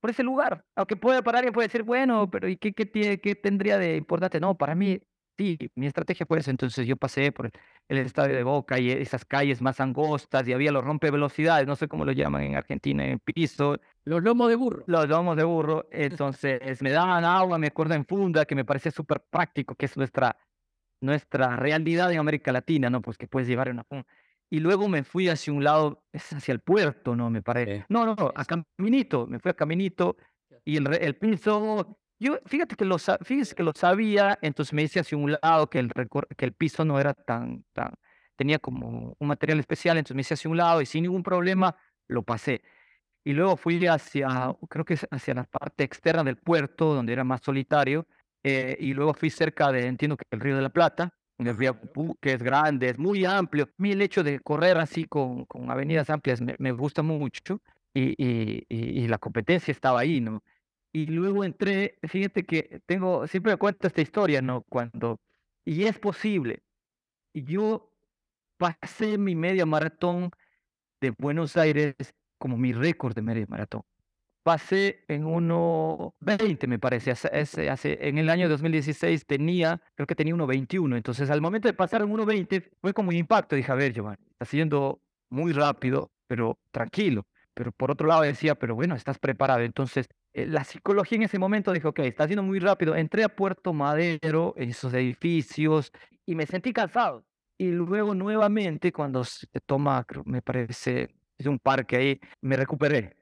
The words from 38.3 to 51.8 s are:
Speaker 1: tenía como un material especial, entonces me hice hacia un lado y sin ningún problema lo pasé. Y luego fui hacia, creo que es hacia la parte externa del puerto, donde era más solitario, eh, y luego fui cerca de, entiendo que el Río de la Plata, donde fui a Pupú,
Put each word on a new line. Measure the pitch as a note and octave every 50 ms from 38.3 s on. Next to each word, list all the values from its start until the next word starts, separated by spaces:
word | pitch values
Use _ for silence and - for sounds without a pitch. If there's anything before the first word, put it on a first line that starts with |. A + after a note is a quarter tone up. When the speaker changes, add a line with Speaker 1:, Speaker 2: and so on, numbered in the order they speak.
| _
Speaker 1:
tenía | _ C3+ C#3 D3+ D3+
como | - - B2+ B2+ B2 A#2 A#2 A#2 A#2 A#2+ B2 _
un | D3 C#3+
material | D3 - - D3+ D#3 D#3
especial, | C#3 _ E3 - - F3 E3 D#3+
entonces | D3+ - C3
me | C3+ C3+
hice | - D#3+
hacia | C#3 - D#3
un | D#3+
lado | E3 F3 E3+ E3+ E3
y | C#3+
sin | B2 - D#3+ E3
ningún | F3+ F3+ F#3+ F3
problema | F#3+ F#3 F3+ F3 F3+ F#3+ F#3 F#3+ F#3 D#3+ _ _ _ _ _ _ _
lo | C3 A#2+ G#2
pasé. | - A#2 A2 - - C3 A2 _ _ _ _ _ _ _ _ _ _ _ _ _
Y | D3 C#3
luego | D3 F3 G3 F#3
fui | - - E3+ E3+ E3+ F3
hacia, | F3 E3 D3 - - - C#3+ C#3 C3 B2+ B2+ B2+ B2+ - - - -
creo | - D3+ D#3+
que | - F3
es | C#3+ - -
hacia | - C3+ - - -
la | B2 B2+
parte | - _ C3+ - C#3 _ - C#3+
externa | C3 - - _ E3+ D#3+ D#3+ D#3
del | C3+ B2+
puerto, | - _ - E3+ E3 C#3+ C#3+ - - E3 D#3 D3+
donde | C#3 A#2+ A2+ A#2+
era | B2+ C3
más | B2+ C3 B2 -
solitario, | - C#3 C3+ C3 _ - D3 C#3+ C3 C#3 D#3 E3+ _ _ _ _ _ _ _ _
eh, | C#3 C3+ C3+ B2+ B2+ C3 -
y | - C3 C3+
luego | C3+ C#3+ D#3 D3
fui | - - D#3
cerca | - - E3 D#3 - - D#3 C#3+
de, | C3+ B2+ B2
entiendo | B2 B2+ A#2+ - D3 D3+
que | - - _
el | - A2
Río | A2 C#3 C#3
de | C3+ C3+
la | C3+
Plata, | - - E3+ D#3 - - E3+ F3+ _ _ _ _ _
donde | _ B2+ A#2 A#2+
fui | G#2 B2+
a | C3 B2+
Pupú, | B2+